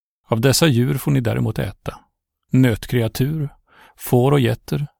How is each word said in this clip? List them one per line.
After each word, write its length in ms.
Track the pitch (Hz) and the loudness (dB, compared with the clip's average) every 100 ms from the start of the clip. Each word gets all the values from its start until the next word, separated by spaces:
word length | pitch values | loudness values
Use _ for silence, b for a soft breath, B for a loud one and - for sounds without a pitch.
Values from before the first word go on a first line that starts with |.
| _ _ - | _ _ -4
Av 120 | 113 | 0
dessa 260 | 127 120 165 | 2 4 4
djur 280 | 117 127 | 2 0
får 160 | 139 - | -2 -2
ni 100 | 135 | -2
däremot 380 | 117 117 117 - | 0 -2 -4 -4
äta: 400 | 101 - - - _ _ _ _ _ | -6 -8 -14 -16 _ _ _ _ _
nötkreatur, 1000 | 131 131 104 - 123 110 - 131 156 143 - _ b b b | 2 2 2 -2 -2 -2 -2 -4 -4 -8 -10 _ b b b
får 360 | - 123 127 | -2 2 2
och 80 | 143 | 2
getter, 460 | 117 117 - - 147 _ | 0 -2 -6 -6 -8 _